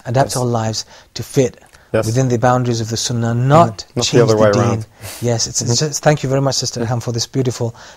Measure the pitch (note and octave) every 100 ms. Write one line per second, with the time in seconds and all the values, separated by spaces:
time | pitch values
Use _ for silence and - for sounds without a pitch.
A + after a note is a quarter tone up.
0 | - B2 C3+ C3 B2 A#2 A2 A2 - -
1 | _ - A#2 - B2+ - - - _ A2
2 | A2 A#2 C3 A#2+ B2+ B2+ B2 A#2 A2 A2+
3 | - A#2 A#2 A#2+ B2+ D3+ E3 G#2+ - -
4 | A#2 B2 A2+ A2 G#2+ G2+ G2+ G#2 A2 _
5 | - - A#2+ A2+ - - A2+ A#2+ D3+ C#3+
6 | D3+ D3+ C3 C3+ C#3 - B2+ - A2+ A#2+
7 | B2+ A#2 - C3+ B2+ - A#2 - -